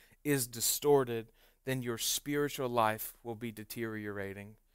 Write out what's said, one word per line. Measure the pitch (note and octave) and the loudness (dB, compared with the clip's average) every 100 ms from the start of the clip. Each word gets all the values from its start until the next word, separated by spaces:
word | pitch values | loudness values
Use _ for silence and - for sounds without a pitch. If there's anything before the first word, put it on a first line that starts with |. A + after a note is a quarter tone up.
| - _ | -20 _
is | D3 C#3 A#2+ | 0 0 0
distorted, | A#2 - - D3 C#3+ B2 A#2 A2+ _ - _ - | -2 0 2 6 6 6 -2 -6 _ -20 _ -4
then | C3 | -4
your | A#2+ A2+ | -2 -2
spiritual | - - C#3+ C#3+ D3 - B2+ | 0 -2 0 0 0 0 0
life | A#2+ A2 G#2+ - - | 4 4 2 -6 -12
will | A#2+ A2 | -10 -8
be | A#2 | -8
deteriorating. | A2 G#2 A#2+ A2+ A2 G#2 G2+ G2 G2 G2+ A2 _ | -8 -10 -6 -4 -4 -6 -4 -6 -8 -12 -16 _